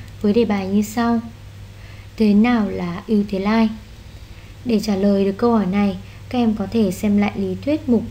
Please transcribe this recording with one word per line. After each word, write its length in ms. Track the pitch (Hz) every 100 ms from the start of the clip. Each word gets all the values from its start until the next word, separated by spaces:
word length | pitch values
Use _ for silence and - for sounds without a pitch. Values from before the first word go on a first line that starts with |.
| - -
với 120 | 208
đề 120 | 214 226
bài 220 | 202 190
như 140 | 202
sau. 380 | 208 240 233 233 233 - - - - - - - - -
Thế 160 | 214
nào 360 | 202 233 233 202
là 340 | 190 175 180 -
ưu 160 | 214 202
thế 100 | 190
lai? 300 | 196 226 220 220 - - - - - - - - 240
Để 140 | 214
trả 160 | 214 190
lời 300 | 202 196 196
được 100 | 196
câu 140 | 240
hỏi 140 | 233 185
này, 320 | 202 202 185 - - -
các 80 | 247
em 180 | 226 214
có 120 | 196
thể 200 | 233 202
xem 260 | 185 214 202
lại 140 | 202 208
lý 200 | 190 185
thuyết 340 | 277 302 285
mục 140 | 226 233